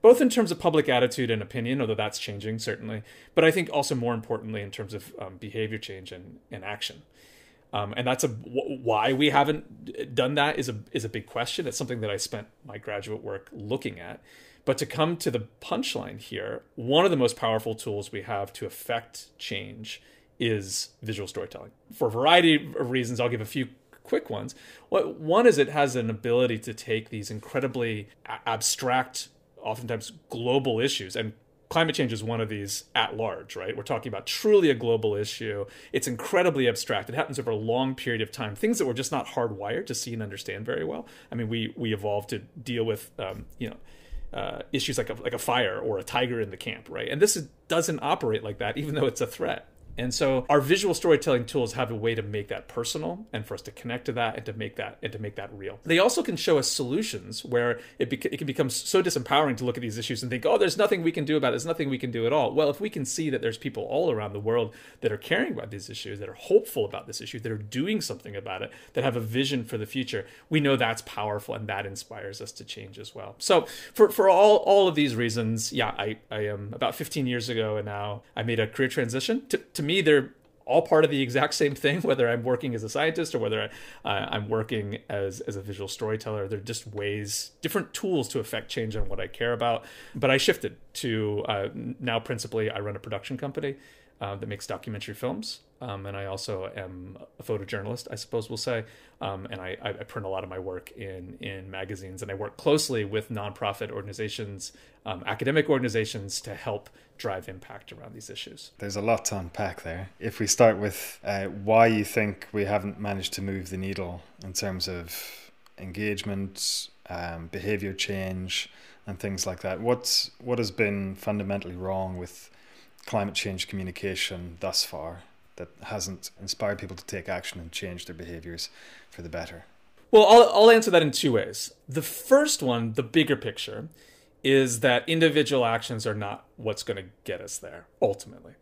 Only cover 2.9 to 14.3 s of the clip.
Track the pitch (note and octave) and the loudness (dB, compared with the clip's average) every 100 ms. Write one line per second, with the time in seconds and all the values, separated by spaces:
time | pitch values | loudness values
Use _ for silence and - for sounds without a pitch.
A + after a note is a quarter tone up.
2.9 | G#2+ - - - - D#3+ F3 E3 D3 C#3 | -10 -10 -20 0 4 6 4 0 0 0
3.9 | C3 A#2 A#2 A2+ A2 A2 G#2+ G2+ - G2+ | 0 0 -2 -2 -4 -4 -8 -8 -10 -10
4.9 | G#2 - - F#2+ F#2 G#2+ A2+ G#2+ G#2+ - | -10 -12 -14 -14 -12 -10 -4 -4 -4 -10
5.9 | F#2+ F#2+ F2+ G2 - _ G2+ G2 G#2 - | -14 -14 -16 -16 -20 _ -12 -10 -8 -8
6.9 | - - _ - - - _ _ G#2 G#2 | -10 -20 _ -20 -20 -20 _ _ -4 -2
7.9 | A2 B2 B2+ D3 A2+ - B2 - C3+ A#2 | -2 0 2 0 -2 -4 -4 -4 -2 2
8.9 | G#2+ A#2 C3+ D3 C#3 C#3+ D3+ - - - | 4 4 4 6 6 4 2 -6 -16 -14
9.9 | - - B2 C3 D3 D3 D#3 B2+ G#2+ - | -10 -4 0 2 2 2 0 -4 -6 -6
10.9 | - G#2+ A2 - A#2+ B2 - D3+ - B2 | -6 -4 -8 -6 -4 -2 -2 -4 -4 -4
11.9 | A#2+ G#2+ G2 - A2 A2 _ D3+ G#2+ - | -4 -2 -2 -4 -6 -10 _ -16 -12 -8
12.9 | G#2 G2+ G#2+ G#2+ G2 - A2+ G#2 B2+ A2+ | -8 -6 -8 -8 -10 -10 -14 -6 -4 -4
13.9 | F#2 E2+ - - | -10 -14 -16 -18